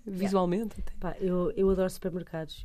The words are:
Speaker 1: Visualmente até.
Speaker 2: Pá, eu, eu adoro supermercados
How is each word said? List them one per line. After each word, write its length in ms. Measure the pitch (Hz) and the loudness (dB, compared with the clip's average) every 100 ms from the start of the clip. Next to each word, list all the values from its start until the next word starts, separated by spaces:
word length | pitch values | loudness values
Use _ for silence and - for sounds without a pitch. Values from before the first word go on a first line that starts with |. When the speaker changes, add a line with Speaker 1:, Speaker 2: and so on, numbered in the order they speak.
| 214 | -8
Speaker 1:
Visualmente 720 | 185 190 196 175 185 220 - | -2 2 4 4 2 -2 -4
até. 120 | - - | -4 -4
Speaker 2:
Pá, 160 | 180 - | -4 -2
eu, 300 | 185 180 175 - | 0 2 2 2
eu 120 | 190 | 4
adoro 200 | 190 185 | 4 2
supermercados 760 | - 185 175 170 165 156 - | -2 -4 -4 -6 -8 -8 -10